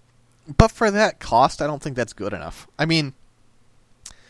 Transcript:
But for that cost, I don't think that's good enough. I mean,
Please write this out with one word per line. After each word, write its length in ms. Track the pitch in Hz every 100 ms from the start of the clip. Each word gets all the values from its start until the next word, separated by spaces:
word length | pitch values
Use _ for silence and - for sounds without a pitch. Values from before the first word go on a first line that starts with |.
| _ _ _ _ - 147
But 140 | 220
for 200 | - 220
that 280 | 202 208 -
cost, 420 | - 117 135 -
I 60 | 151
don't 140 | 147
think 140 | 156 123
that's 180 | 117
good 200 | - 101
enough. 340 | 98 78 - - -
I 80 | 160
mean, 280 | 165 143 - - _ _ _ _ _ _ _ - - -